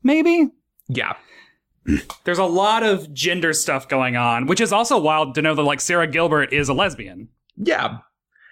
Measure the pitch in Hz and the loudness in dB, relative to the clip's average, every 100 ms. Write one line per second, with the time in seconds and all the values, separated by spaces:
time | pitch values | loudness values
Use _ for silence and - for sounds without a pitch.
0 | 254 311 330 339 285 - _ _ - 127 | 2 2 4 4 2 -2 _ _ -8 -4
1 | 107 - - - - _ _ _ - - | -4 -6 -14 -20 -20 _ _ _ -2 -2
2 | - - - 175 185 175 208 226 220 185 | -4 -8 -4 0 0 2 2 2 2 0
3 | 156 135 165 180 165 156 - 135 - 135 | -4 -6 -4 0 0 0 -2 -4 -2 -2
4 | 127 123 120 117 135 202 226 202 233 240 | 0 0 0 0 0 0 2 0 2 2
5 | 151 156 147 127 156 151 143 143 - 175 | 2 2 0 -2 0 2 0 0 0 0
6 | 165 160 170 147 135 143 143 127 185 - | 0 0 2 2 0 0 0 0 -2 -4
7 | 95 92 113 _ _ - 269 - - 113 | -14 -16 -20 _ _ -6 -2 -2 -4 -8
8 | - _ _ _ - | -18 _ _ _ -12